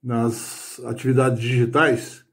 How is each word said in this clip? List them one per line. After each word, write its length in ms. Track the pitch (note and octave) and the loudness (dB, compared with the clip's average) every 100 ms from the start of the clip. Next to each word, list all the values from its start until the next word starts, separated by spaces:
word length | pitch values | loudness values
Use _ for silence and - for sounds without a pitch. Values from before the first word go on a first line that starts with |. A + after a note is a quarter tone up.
nas 800 | B2+ A#2 A#2 A2+ - - - - A#2+ | -2 0 0 -2 -10 -14 -16 -14 -10
atividades 540 | A#2+ B2+ B2+ B2+ A#2 | -6 0 4 4 2
digitais 840 | A#2 B2 A#2 C#3+ D#3 A#2 - - _ | 0 2 2 4 4 2 -4 -18 _